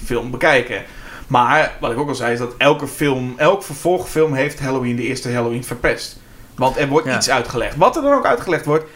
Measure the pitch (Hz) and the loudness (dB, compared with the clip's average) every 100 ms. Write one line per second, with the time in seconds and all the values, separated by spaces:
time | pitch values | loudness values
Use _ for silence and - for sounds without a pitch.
0 | - 120 123 120 165 135 120 98 - - | -4 -4 -4 0 2 4 2 -6 -10 -16
1 | - - - 123 120 151 139 - 135 117 | -16 -16 0 2 4 2 2 -2 -4 -4
2 | 143 123 120 120 120 - 135 151 139 - | -4 -2 -2 -2 -4 2 2 2 -2 -2
3 | 147 131 127 123 151 196 - 143 170 185 | 0 0 -2 2 2 2 -2 -4 0 0
4 | 185 156 156 135 143 143 139 131 123 120 | 0 0 2 2 -2 -2 -4 -2 -2 -2
5 | 131 120 123 123 117 120 - 120 151 113 | -2 -4 -4 -2 -2 -4 -6 -2 -2 -2
6 | - - - - - - 127 - 139 147 | -6 -16 -20 -20 -16 -2 0 2 2 2
7 | 135 117 117 139 - 123 104 139 196 330 | 2 0 2 0 0 -4 -4 2 4 4
8 | 277 285 - 240 185 156 147 156 156 | 2 4 4 0 0 -2 2 0 -2